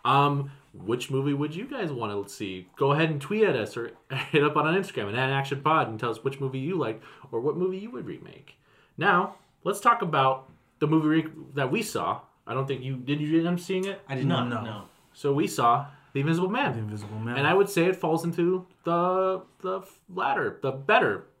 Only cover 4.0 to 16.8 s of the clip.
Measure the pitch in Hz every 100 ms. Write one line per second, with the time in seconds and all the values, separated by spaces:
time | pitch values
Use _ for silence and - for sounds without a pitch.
4 | _ 135 - 151 147 147 156 185 190 -
5 | 101 117 131 139 139 135 151 156 117 110
6 | 123 110 135 135 135 131 139 180 113 110
7 | - - - 117 139 156 185 190 220 247
8 | 165 - - - - _ _ _ _ -
9 | 180 180 196 - _ _ 170 208 247 240
10 | 180 147 131 131 - - _ _ 151 160
11 | 156 160 156 - 135 135 131 202 214 104
12 | 85 - - _ - 123 135 127 131 131
13 | 127 147 151 165 170 175 - 185 196 190
14 | - 135 139 165 123 117 110 104 - _
15 | _ - 143 139 185 - 120 120 - -
16 | _ 139 143 165 185 240 269 117